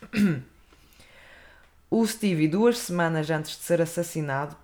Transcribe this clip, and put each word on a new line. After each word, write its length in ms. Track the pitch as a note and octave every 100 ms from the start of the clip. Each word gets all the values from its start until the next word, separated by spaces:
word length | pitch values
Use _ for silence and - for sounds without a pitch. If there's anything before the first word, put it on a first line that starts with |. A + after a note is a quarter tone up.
| G#3+
<clears throat> 380 | A3 G3+ C#3+ B2+ _ _ _ _ - - - - - - - - _ _
O 160 | A3 A3
Stevie, 400 | - G#3 E3 D#3
duas 300 | F3 A#3 A#3
semanas 500 | - F3 E3+ D#3+ D3+
antes 280 | D#3+ D#3 -
de 60 | -
ser 160 | F3
assassinado, 760 | E3 E3+ E3+ E3 D3+ C3+ D3 -